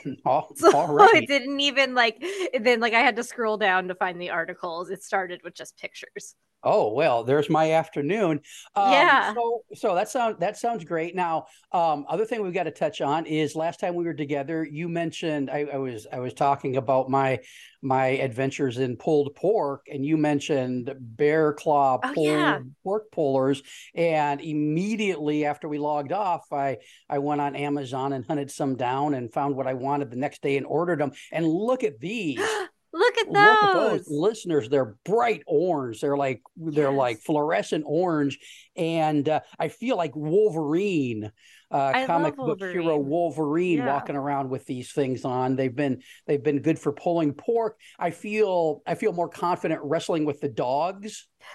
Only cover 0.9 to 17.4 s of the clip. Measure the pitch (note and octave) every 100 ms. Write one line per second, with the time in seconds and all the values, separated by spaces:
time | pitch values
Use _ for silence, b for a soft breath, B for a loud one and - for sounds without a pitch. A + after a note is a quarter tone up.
0.9 | C#3+ F#4+ E4+ A#3+ C#4 B3+ C#4 C#4+ B3+ C4
1.9 | B3+ A3+ A#3 E4+ G4 F4+ B3+ A3+ A#3 A#3
2.9 | A3+ A#3+ A3 B3 - A3 G#3 G3+ F#3 F3+
3.9 | F3+ F#3+ F3 F3 E3+ E3 F3 F3+ E3 F3
4.9 | F#3 - G3 F#3 F3 E3+ - - - -
5.9 | - - G3 - - _ _ B2+ G3+ A#2
6.9 | A#2+ D#3 A#2 A#2+ D3 D3 D#3 D#3+ D#3+ D#3
7.9 | D3+ C#3+ A3 F3+ D3 B B B G3+ G3
8.9 | C#4 E4 C4+ G#3 A3 A#3 A#3 - - A3
9.9 | F3 G#3+ C4 A3+ F#3 F#3 G#3+ A#3 A3 D#3+
10.9 | E3 E3+ F#3 E3+ D#3+ b b _ F#3 E3
11.9 | C#3+ C#3 E3+ A3 A#3 F#3+ F3+ D#3+ - D#3+
12.9 | - C#3+ D#3+ - D#3 D3 D#3 E3 - F#3
13.9 | F3 E3+ C#3+ C#3 C#3+ C#3 E3 D3+ D3+ E3+
14.9 | E3+ E3 - E3 D3+ C3 D3 C#3 C#3 C3
15.9 | A2+ - C3 B2+ - C#3+ C#3 C#3 B2+ A#2
16.9 | C3 C3 C3+ C3+ B2+